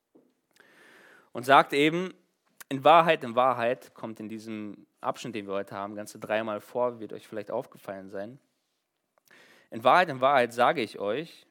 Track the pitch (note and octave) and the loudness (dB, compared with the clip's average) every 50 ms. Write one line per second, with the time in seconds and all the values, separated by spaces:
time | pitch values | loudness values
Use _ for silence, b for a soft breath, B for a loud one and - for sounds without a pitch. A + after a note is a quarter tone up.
0 | _ _ _ _ _ _ _ _ _ _ B B B B B B B B B B | _ _ _ _ _ _ _ _ _ _ B B B B B B B B B B
1 | B B B B B B - - B2 C3 C3+ D3+ E3+ - D3 C#3 D3 D#3 D#3+ F3 | B B B B B B -12 -6 2 6 6 6 6 4 2 2 2 2 2 0
2 | F#3 F3+ - _ _ _ _ _ _ _ _ - - - C3+ C3+ C3 D3 E3 E3+ | -4 -6 -10 _ _ _ _ _ _ _ _ -20 -10 -8 -6 2 6 6 8 8
3 | E3 E3+ D#3+ C3+ C#3 A#2 A2+ B2 B2+ C3 A#2+ A#2+ A#2 A#2 C3 C3 - - _ - | 6 4 2 0 -2 -2 0 2 2 2 0 0 -2 -2 -2 -4 -8 -16 _ -16
4 | - A2+ A2 - A2 G#2 A2+ A2 G#2+ A2+ A2 G#2+ G#2+ G#2 - - - _ _ _ | -14 -14 -12 -12 -12 -12 -12 -14 -12 -12 -12 -10 -10 -12 -14 -18 -20 _ _ _
5 | - B2+ - - - B2 G#2+ G#2+ G2+ G2 F#2+ G2 G2+ - A2+ G2 G2+ G#2 G#2+ G#2 | -6 -6 -6 -6 -10 -10 -10 -10 -8 -6 -6 -6 -6 -8 -8 -10 -10 -10 -10 -12
6 | G#2+ - - A2 A2+ A2 G#2+ G#2+ A2+ A2 G#2 G#2 - - - B2 B2 B2 A#2+ A2+ | -14 -16 -16 -14 -6 -2 -2 -2 -2 -4 -6 -8 -10 -8 -4 -2 -2 -2 -4 -8
7 | G#2+ - G#2 G#2 - - A2+ G#2+ - - A2 A#2 - - - - - - G2 G2 | -12 -14 -14 -16 -16 -14 -14 -12 -10 -8 -8 -8 -8 -10 -16 -18 -16 -14 -14 -14
8 | F#2+ F#2+ G#2 G2 G2+ A2+ C3 C#3 _ _ _ _ _ _ _ _ _ _ _ _ | -14 -14 -12 -12 -12 -12 -16 -20 _ _ _ _ _ _ _ _ _ _ _ _
9 | _ _ _ _ _ b b b b b b b b b - A2 A2+ B2+ D3 F3 | _ _ _ _ _ b b b b b b b b b -12 0 4 4 6 6
10 | F#3 E3+ C3+ B2+ B2+ C3+ C#3+ C3 A#2+ A#2 A#2 A#2+ A#2+ C#3 F3 D3+ A2+ G2+ - - | 4 2 0 0 2 4 4 4 2 2 2 2 2 2 2 0 -4 -6 -6 -8
11 | G2 G2+ A2 C#3+ E3+ - - - _ _ | -6 -6 -6 -6 -8 -12 -16 -20 _ _